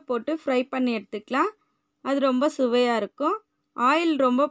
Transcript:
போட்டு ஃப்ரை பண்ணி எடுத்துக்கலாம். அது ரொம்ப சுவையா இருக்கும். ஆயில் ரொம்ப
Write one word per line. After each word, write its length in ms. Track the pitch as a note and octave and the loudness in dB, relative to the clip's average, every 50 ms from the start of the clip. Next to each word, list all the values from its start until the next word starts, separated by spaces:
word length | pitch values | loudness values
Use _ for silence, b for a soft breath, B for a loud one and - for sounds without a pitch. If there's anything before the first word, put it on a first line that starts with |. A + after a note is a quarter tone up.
| - - | -2 -4
போட்டு 240 | B3 A#3 G#3+ - D#4+ D#4+ | -6 -4 -4 -4 -6 -4
ஃப்ரை 180 | - C#4 C4 B3 B3+ - | -2 -2 0 0 -2 -2
பண்ணி 200 | - C4 B3+ B3 A#3 G#3+ | -4 -2 -2 -2 -2 -4
எடுத்துக்கலாம். 520 | G3 - - G#3 - - A#3+ C4+ E4 G#4+ G#4 _ _ _ _ _ _ _ _ _ - B3 | -6 -8 -12 -12 -8 -4 0 0 0 0 -2 _ _ _ _ _ _ _ _ _ -6 -4
அது 100 | C#4 C#4 C4+ | -2 0 0
ரொம்ப 200 | C4+ B3+ B3+ C#4+ D#4 D4+ | 0 2 2 0 0 0
சுவையா 380 | - C4 A#3+ A#3 B3 B3 A#3+ A#3 A3 | 0 0 0 2 2 2 2 0 -2
இருக்கும். 340 | G#3 F#3+ _ - C#4+ D#4+ F4+ G#4+ _ _ _ _ _ _ - - A#3+ B3+ | -4 -6 _ -4 -2 -2 -2 -4 _ _ _ _ _ _ -6 -2 0 2
ஆயில் 260 | D4 E4 E4+ E4 D#4 C4 C4 | 2 2 2 0 0 2 2
ரொம்ப 240 | B3+ B3 B3+ D4 D4 | 2 2 2 0 0